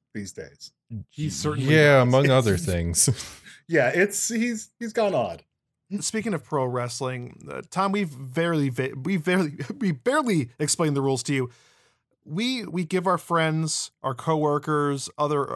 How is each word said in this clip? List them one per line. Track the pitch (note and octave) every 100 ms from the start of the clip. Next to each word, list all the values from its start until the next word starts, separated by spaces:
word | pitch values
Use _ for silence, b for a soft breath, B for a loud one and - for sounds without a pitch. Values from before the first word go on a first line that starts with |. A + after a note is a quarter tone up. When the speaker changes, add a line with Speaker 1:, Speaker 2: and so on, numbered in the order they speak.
| _ A2
Speaker 1:
these | G2
days. | - D2 C#2+ - _ _ A2 -
Speaker 2:
He | - D3+
certainly | - D3+ D3+ C3 D#3
Speaker 3:
Yeah, | D3 C#3
Speaker 2:
does. | B2
Speaker 3:
among | C3 C#3+
Speaker 1:
It's |
Speaker 3:
other | C3 A#2 F2
things. | E3+ F2 E2+ E2+ - A#2+ B B B
<laughs> | B -
Speaker 1:
Yeah, | E3 B2+
it's, | E3 G3+ - -
he's, | A3+ A#3+ A3 - _
he's | A#3
gone | A3 G#3 E3
odd. | G#2 E2 _ _ _ _ _ G3+
Speaker 2:
Speaking | - A3 A3 E3+
of |
pro | - D3+ B2+
wrestling, | B2 A#2+ - C3 B2+ A#2+ - D2
uh, | - -
Tom, | F3 G3
we've | G3+ F#3 C3
barely, | C3 C3+ E3+ E3 C#3
va-, | A#2+ C3 C3+
we | C3 F#3+
barely, | E3 F#3 D#3+ C#3+ C#3+
<laughs> | -
we | G3+
barely | C#3+ - D4 B3+ F3 A#2+ -
explained | D3+ - D#3+ C#3
the |
rules | C3+ C3
to | -
you. | C#3 B2 b b b b b b _
We, | - D#3+ A#3+ B3+ F#3+
we | F3
give | E3+ F#3 F3+
our | F3
friends, | - E3+ D#3+ D#3 D#3+ - - _
our | C3
coworkers, | B2 - D#3+ D3+ D3 D3+ D3+ C#3+ C#3 - -
other, | D3 D3 C#3